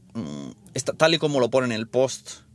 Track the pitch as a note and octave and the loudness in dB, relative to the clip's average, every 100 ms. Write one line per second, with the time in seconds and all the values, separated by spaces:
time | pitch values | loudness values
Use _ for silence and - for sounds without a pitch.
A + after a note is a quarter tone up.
0 | - A#2+ D#2+ D2 C2+ - - C3 - - | -16 -10 -10 -10 -12 -16 -12 -8 -6 2
1 | D#3+ E3 D#3 C#3 A#2+ C3+ B2 A2 A2+ B2+ | 4 4 2 2 2 2 0 -2 -2 0
2 | C3 - - - - | 0 -2 -14 -20 -20